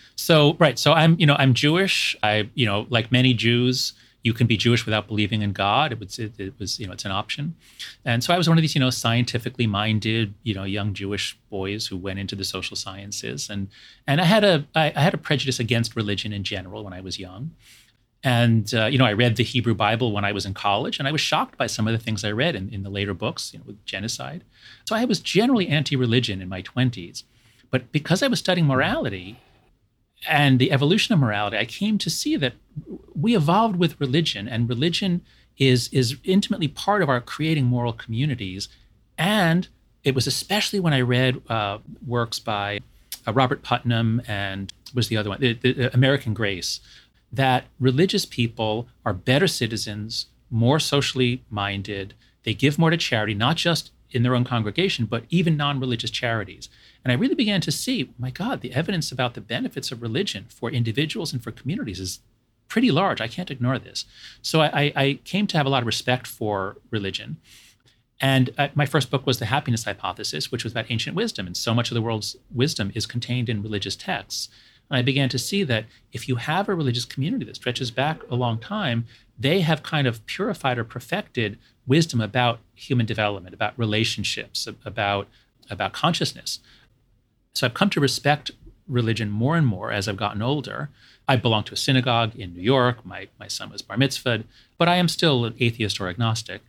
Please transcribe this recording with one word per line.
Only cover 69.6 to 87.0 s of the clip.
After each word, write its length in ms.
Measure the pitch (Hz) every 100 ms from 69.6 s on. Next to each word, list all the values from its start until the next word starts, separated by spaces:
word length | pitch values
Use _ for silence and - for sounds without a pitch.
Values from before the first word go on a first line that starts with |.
| - 113
Hypothesis, 720 | 104 98 92 90 104 76 -
which 100 | 117
was 80 | 113
about 140 | 113 110
ancient 280 | 113 - 170
wisdom. 300 | 226 - 90
And 100 | -
so 160 | 117
much 180 | 117 117
of 40 | 120
the 60 |
world's 360 | 113 110 - - -
wisdom 400 | 123 143 - 98 110
is 100 | -
contained 440 | 120 120 123 120
in 120 | 107
religious 360 | 107 104 98 -
texts. 500 | - 127 - - - - _ _ -
And 120 | 127
I 20 |
began 280 | 123 135 131
to 100 | 123
see 240 | - 196
that 220 | 151 110 113 _ _
if 160 | 117 135
you 60 | 117
have 340 | 147 175 214
a 60 | 170
religious 300 | 135 120 -
community 380 | - 156 254 110
that 100 | -
stretches 340 | 123 120 120
back 320 | 131 147 160 -
a 60 | 123
long 240 | 120 113
time, 480 | - 214 151 117 117 - _ -
they 240 | 135 190
have 200 | 160 151
kind 240 | - 151 131
of 180 | 110 -
purified 500 | - 220 - 135 120
or 60 |
perfected 760 | 113 120 - - - 123 104 - _ _ 127
wisdom 340 | 156 165 120
about 380 | 107 127 123 113 _ _
human 320 | - 120 110
development, 480 | 110 104 98 90 98
about 180 | 107 -
relationships, 920 | 110 107 110 - 98 110 - - 113
ab-, 100 | - 107
about, 420 | 107 101 101 101 _ _ _ -
about 220 | 101 98
consciousness. 640 | - 165 - 135 - - - _ _ _ _